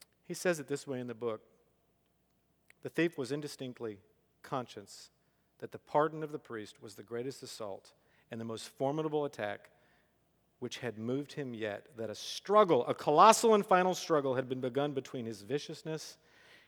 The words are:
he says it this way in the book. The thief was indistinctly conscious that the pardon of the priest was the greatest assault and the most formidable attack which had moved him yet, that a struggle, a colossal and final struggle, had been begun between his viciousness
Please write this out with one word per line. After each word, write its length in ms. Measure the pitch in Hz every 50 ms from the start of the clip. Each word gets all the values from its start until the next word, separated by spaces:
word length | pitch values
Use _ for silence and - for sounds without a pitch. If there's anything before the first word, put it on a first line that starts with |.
| - - _ _ _
he 80 | - 175
says 260 | - - 185 170 151
it 80 | 135
this 180 | 135 143 139 -
way 140 | 143 131 127
in 80 | 123
the 60 | 120 113
book. 280 | 110 120 117 107 110 - _ _ _ _ _ _ _ _ _ _ _ _ _ _ _ _ _ _ _ _ _ _ _ _ _ _ _
The 80 | - 131
thief 280 | - 160 170 170 -
was 140 | 151 127 117
indistinctly 680 | 143 151 147 143 - - 135 127 120 - 117 110 104 95 - _ _ _ _ _ _ _
conscious 680 | - - 143 131 120 - - 107 98 - - - - - _ _ _ _ _ _ _ _ _ _
that 120 | 127 -
the 80 | - -
pardon 440 | - - - 147 151 156 156 156 156
of 80 | 147
the 80 | 151 139
priest 420 | - - 120 110 104 - - -
was 140 | - 110 101
the 80 | 110 104
greatest 400 | 104 117 120 123 135 131 - 131
assault 500 | 123 - - 107 101 95 - - - - _ _ _ _ _ _ _
and 80 | 120 113
the 60 | 113
most 240 | 113 113 107 - -
formidable 560 | - - 135 135 147 160 156 156 151 151 143
attack 440 | 139 - - 107 101 101 - - - _ _ _ _ _ _ _ _ _ _ _ _ _ _ _ _ _ _
which 180 | 127 117 -
had 200 | - 127 120 104
moved 360 | 107 113 120 127 143 143 143 -
him 200 | 151 139 127 120
yet, 320 | 107 110 104 101 107 - - -
that 120 | 113 113 107
a 60 | 104
struggle, 720 | - - - - - - - 202 214 208 170 151 120 120
a 60 | - 156
colossal 600 | - - 156 147 160 190 220 214 - - 226 214
and 120 | 202 196
final 280 | - 190 180 180 185 175
struggle, 420 | - - - 165 147 135 135 123
had 120 | 131 131 123
been 120 | 131 131
begun 320 | 127 127 120 139 143 147 139
between 320 | 135 123 - - 131 113
his 160 | 113 110 101
viciousness 760 | 101 104 139 147 - - 156 - - 160 160 151 - - - - _ _ _ - - - - - -